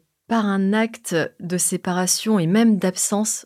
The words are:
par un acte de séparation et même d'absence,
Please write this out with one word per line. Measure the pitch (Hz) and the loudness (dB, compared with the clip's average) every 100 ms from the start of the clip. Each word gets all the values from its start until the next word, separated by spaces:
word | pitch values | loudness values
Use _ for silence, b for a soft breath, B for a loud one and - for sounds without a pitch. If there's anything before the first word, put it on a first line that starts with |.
| _ _ - | _ _ -4
par | 226 208 | 0 0
un | 196 196 | 0 2
acte | 214 226 233 - 170 - - | 2 0 -4 -4 -2 -2 -6
de | 175 175 | -6 -2
séparation | - 180 - 180 185 - 220 214 | -2 -2 -2 -2 0 -2 0 2
et | 160 | 2
même | 208 233 208 | 4 4 4
d'absence, | 185 185 - 208 214 - | 0 -2 -2 -2 -2 -4